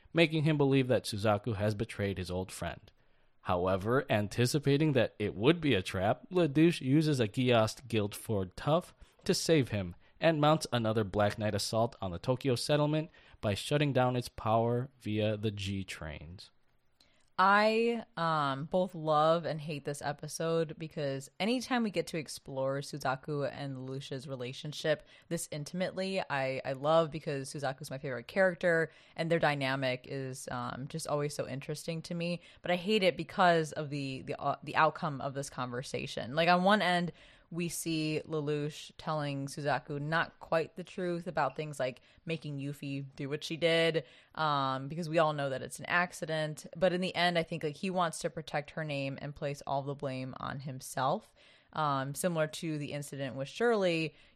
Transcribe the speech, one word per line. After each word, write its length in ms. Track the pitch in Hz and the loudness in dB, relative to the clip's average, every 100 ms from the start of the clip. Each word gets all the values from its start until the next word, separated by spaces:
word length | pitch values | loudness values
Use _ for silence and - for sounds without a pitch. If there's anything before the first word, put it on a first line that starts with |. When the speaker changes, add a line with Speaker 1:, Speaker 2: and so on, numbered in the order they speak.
| - | -4
Speaker 1:
making 300 | 160 165 160 | 2 4 4
him 140 | 147 151 | 4 4
believe 320 | 139 135 123 | 4 4 4
that 160 | 110 - | 2 0
Suzaku 500 | 104 110 104 - 101 | 0 2 2 0 0
has 180 | 107 104 | 0 0
betrayed 420 | 113 - 101 95 | -4 -4 -4 -2
his 120 | 90 | -4
old 220 | 90 95 | -4 -6
friend. 400 | - 87 - - _ _ _ _ _ | -6 -8 -8 -14 _ _ _ _ _
However, 640 | - 90 92 95 101 131 - | -2 2 2 2 2 2 2
anticipating 840 | 113 101 - 120 151 139 139 156 | 2 2 2 2 2 2 4 4
that 220 | 131 104 - | 4 2 0
it 160 | 104 | -4
would 280 | 71 120 175 | 2 2 4
be 120 | 151 | 4
a 80 | 101 | 2
trap, 420 | 95 95 98 - - | 0 0 0 0 -2
Lelouch 520 | 180 160 143 170 165 | 0 2 4 4 4
uses 400 | 131 147 156 139 | 2 4 4 2
a 60 | 107 | 0
Geass 480 | 135 127 120 110 - 117 | 2 4 4 4 0 -2
Guildford 680 | 113 104 - - 104 92 - | 0 0 -4 -4 -2 -2 -4
tough 360 | - 165 - - - _ - | 0 0 0 -12 -20 _ -2
to 80 | |
save 360 | 180 - 160 117 | 0 4 4 4
him 260 | 104 90 - - - | -2 -4 -10 -18 0
and 200 | 160 156 | 2 6
mounts 260 | 147 160 - | 6 4 2
another 300 | 120 110 110 101 | 0 2 2 2
Black 340 | 104 104 - | 4 4 2
Knight 160 | 107 101 | 0 0
assault 400 | - 110 117 - | 0 2 2 0
on 100 | 95 | -6
the 80 | 85 | -4
Tokyo 360 | - 127 139 120 | -2 0 0 0
settlement 540 | - 147 147 156 156 - - - | 2 2 2 0 -2 -10 -20 -6
by 120 | 110 | -2
shutting 400 | 98 - 147 147 | -2 0 2 2
down 220 | 127 127 123 | 4 2 2
its 100 | - | -2
power 600 | - 110 113 117 120 127 _ | -4 2 2 4 0 -2 _
via 360 | 107 107 107 107 | -4 0 0 0
the 120 | 110 | -2
G 340 | 101 98 98 95 | -4 -4 -4 -6
trains. 640 | - 78 76 76 92 - _ _ _ _ _ _ _ _ - | -8 -10 -10 -14 -16 -18 _ _ _ _ _ _ _ _ 4
Speaker 2:
I, 640 | 190 202 214 220 233 233 - - | 6 8 6 4 2 0 -4 -2
um, 500 | 165 156 143 135 156 | 0 2 2 0 0
both 280 | 185 185 | 0 0
love 520 | 165 156 151 160 165 151 | -2 2 6 6 4 0
and 140 | 156 | -4
hate 260 | 147 143 143 | -6 -8 -6
this 180 | 143 | -6
episode 720 | 143 143 151 - 165 165 160 - | -6 -6 -8 -4 0 0 -2 -6
because 540 | 156 - 143 135 139 - | -10 -4 -4 -4 -8 -4
anytime 420 | 190 254 233 247 | 0 0 0 0
we 60 | 226 | 0
get 160 | 170 156 | 0 -2
to 100 | 170 | -4
explore 600 | - - - 135 135 139 | -8 -10 -8 -2 -2 -2
Suzaku 680 | 143 151 139 139 - 143 135 - | -4 -4 -2 -2 -4 -4 -4 -4
and 180 | 139 131 131 | -8 -8 -8
Lelouch's 380 | 135 139 135 135 | -10 -8 -10 -8
relationship 720 | 131 123 127 151 147 160 156 - - - | -8 -8 -10 -10 -4 0 0 -4 -20 -6
this 180 | 170 - | -6 -6
intimately, 720 | 156 147 180 185 - 190 190 - | -8 -8 -4 -4 -4 -4 -4 -2
I, 320 | 139 135 131 | -2 -2 -2
I 100 | - | -4
love 360 | 135 143 160 160 | -2 4 4 4
because 420 | 156 156 139 135 | -2 -6 -6 -6
Suzaku's 380 | 151 139 135 147 | -6 -6 -6 -10
my 80 | 135 | -8
favorite 300 | 143 120 120 | -6 -8 -2
character 640 | 202 190 170 180 165 160 - - - | 2 4 4 2 4 2 -4 -12 -6
and 160 | 165 | 0
their 80 | 170 | 2
dynamic 680 | 156 143 135 135 131 131 - | 4 2 0 0 0 -2 -6
is, 400 | 135 131 135 - | -8 -6 -8 -8
um, 340 | 127 120 - 135 | -6 -6 -8 -8
just 180 | 160 - | -8 -4
always 260 | 147 147 | -2 -2
so 140 | 147 135 | -4 -6
interesting 560 | 131 - 151 - 165 | -6 -8 -8 -6 -8
to 100 | - | -6
me. 280 | 175 170 170 - - | -4 -4 -4 -8 -8
But 80 | 160 | -2
I 40 | 180 | -2
hate 260 | 175 220 | 2 4
it 160 | 185 170 | 4 2
because 540 | 165 - 180 170 156 | -2 4 6 6 2
of 180 | - 147 | -4 -6
the, 320 | 143 135 131 131 | -6 -6 -6 -8
the, 120 | - | -4
uh, 160 | 139 139 | -4 -4
the 120 | 135 117 | -2 4
outcome 440 | 156 - 165 135 | 4 2 -4 -4
of 140 | 139 | -6
this 160 | 135 143 | -6 -8
conversation. 840 | - 127 123 131 127 131 - - 147 | -6 -6 -6 -6 -6 -6 -8 -4 0
Like, 140 | 170 | 4
on 140 | 180 | 6
one 200 | 185 208 | 6 4
end, 280 | 180 175 175 - - - _ | 4 2 0 -6 -16 -20 _
we 200 | 170 170 | -6 -4
see 500 | - 170 160 156 156 - | -4 -2 -2 0 -2 -4
Lelouch 600 | 156 147 147 147 151 - - | -4 -2 -2 -4 -8 -14 -10
telling 480 | - 156 143 139 139 | -6 -4 -2 -4 -6
Suzaku 560 | 160 147 127 - 143 | -4 -2 -2 -2 -6
not 380 | 147 165 160 - | -2 -2 -2 -8
quite 360 | - 165 156 - | -2 -2 -2 -8
the 80 | |
truth 440 | 175 - 180 170 175 | -12 -6 -4 -4 -4
about 280 | 156 139 - | -2 -2 -2
things 240 | 151 147 | -8 -4
like 220 | 131 123 _ _ - | -4 -6 _ _ -8
making 320 | 165 147 143 | -6 -6 -8
Yuffie 480 | 139 143 143 139 135 - | -8 -8 -8 -8 -8 -8
do 140 | 139 | -6
what 140 | 151 | -6
she 140 | - 160 | -6 0
did, 480 | 165 165 165 160 - - _ | 2 4 4 2 -2 -10 _
um, 540 | - 156 143 135 131 139 | -2 0 2 0 -2 -4
because 200 | 156 160 | -6 0
we 120 | 165 | 4
all 140 | 156 | 4
know 180 | 147 139 | 2 -2
that 100 | 131 | -4
it's 160 | - - | -6 -10
an 80 | - | 0
accident. 800 | 175 180 - 160 156 151 151 - 165 | 2 2 -2 -4 -2 -4 -6 -12 0
But 180 | 185 | 2
in 80 | 180 | 2
the 120 | 180 - | 0 2
end, 220 | 175 170 | 2 2
I 60 | |
think, 200 | 160 170 | 0 -2
like, 120 | 156 147 | -4 -4
he 140 | 190 | -4
wants 260 | 185 170 - | 0 -2 -2
to 120 | 165 | -6
protect 400 | 165 156 151 143 | -6 -6 -6 -6
her 120 | - | -8
name 360 | 156 139 135 139 | -6 -4 -4 -6
and 140 | 143 147 | -10 -6
place 260 | 143 139 - | -6 -6 -4
all 160 | 139 | -4
the 100 | 139 | -4
blame 400 | 143 139 131 131 - | -6 -6 -6 -8 -8
on 220 | - 139 | -8 -8
himself. 680 | 139 131 - - 131 196 - _ - _ _ | -10 -10 -8 -2 0 0 -4 _ -20 _ _
Um, 400 | - 151 135 135 | -2 0 0 -2
similar 320 | 143 185 165 156 | -2 -2 0 -2
to 300 | - 165 151 | -2 -6 -4
the 140 | 147 | -4
incident 440 | 143 143 135 135 123 | -8 -8 -6 -6 -6
with 120 | 135 | -6
Shirley, 640 | - 233 220 185 165 156 - - | 0 2 4 2 2 -2 -6 -20